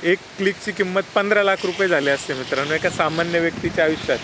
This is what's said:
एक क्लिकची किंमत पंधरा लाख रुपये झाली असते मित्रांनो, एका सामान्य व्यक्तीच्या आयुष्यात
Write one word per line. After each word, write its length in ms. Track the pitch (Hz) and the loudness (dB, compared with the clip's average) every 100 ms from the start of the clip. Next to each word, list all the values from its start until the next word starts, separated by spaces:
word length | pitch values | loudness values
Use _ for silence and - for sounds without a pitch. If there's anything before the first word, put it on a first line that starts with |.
एक 140 | 165 185 - - | 2 0 -2 -2
क्लिकची 340 | 196 196 - | -2 -2 -8
किंमत 300 | 175 185 185 190 - | -2 0 0 0 0
पंधरा 280 | 202 208 | 2 2
लाख 140 | 202 190 | 4 2
रुपये 240 | 190 180 196 | -2 0 2
झाली 220 | 165 139 | 2 2
असते 240 | 139 - | 0 -2
मित्रांनो, 400 | 135 127 135 143 | -6 -2 -2 0
एका 160 | 156 170 | 0 -2
सामान्य 500 | - 160 160 170 170 | 0 -2 0 0 2
व्यक्तीच्या 460 | 165 165 170 170 160 | 0 -2 -4 2 2
आयुष्यात 320 | 156 - 123 | 2 0 -2